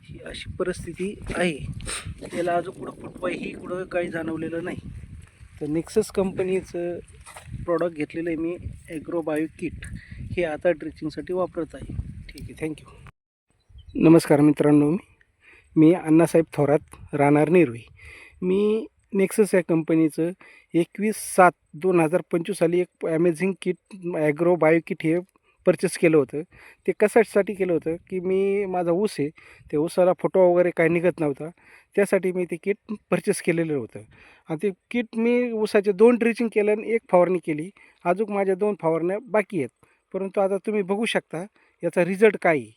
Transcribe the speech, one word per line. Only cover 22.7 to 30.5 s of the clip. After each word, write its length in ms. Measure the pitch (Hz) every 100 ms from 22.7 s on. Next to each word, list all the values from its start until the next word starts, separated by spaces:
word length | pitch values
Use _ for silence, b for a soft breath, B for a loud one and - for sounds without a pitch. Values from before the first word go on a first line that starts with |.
| 175
एक 260 | 180 _ 180
अमेझिंग 460 | 160 175 156 190 185
किट, 140 | 180 175 _ 190 175 170
ॲग्रो 380 | 151 147 170
बायो 260 | 175 156 165 -
किट 100 | 185
हे 160 | 160 170 185 _ _ _ -
परचेस 320 | 175 180 -
केलं 180 | 175 160
होतं. 260 | 131 143 175 b b b -
ते 60 | -
कशासाठी 540 | 208 240 214 202 190
केलं 180 | 196 185
होतं 240 | 160 160 170
की 240 | _ 185
मी, 460 | 175 190 196 196 196
माझा 240 | 180 175
ऊस 260 | 170 214 -
आहे, 100 | 143 - b b -
त्या 100 | 151
ऊसाला 320 | 170 - 180 175
फुटवा 240 | 170 190
वगैरे 280 | 180